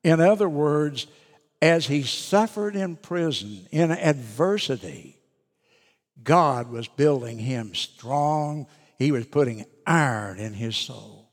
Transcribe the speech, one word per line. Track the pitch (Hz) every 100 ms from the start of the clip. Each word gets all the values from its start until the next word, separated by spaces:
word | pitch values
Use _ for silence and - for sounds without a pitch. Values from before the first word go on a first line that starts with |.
In | 170 160
other | 170 208 196
words, | 147 151 147 151 131 - - _ _ _ _
as | 156 165 127
he | 143
suffered | 127 - - 202 220 208 208 202
in | 190 160
prison, | - 175 165 123 101 101 -
in | 151 165
adversity, | 170 165 143 113 113 180 208 - 123 92 71 67 _ _ _ _ _ _ _ _ _ _ -
God | 117 170 156 127 120
was | 117 113
building | - 147 139 117 117
him | 117 127 107
strong. | - - _ 120 143 147 151 147 151 131 _ _ _
He | 139
was | 131 113
putting | 147 131 110 - _ -
iron | 165 143 113 101 95
in | 110
his | 104 113 107
soul. | - 120 107 - _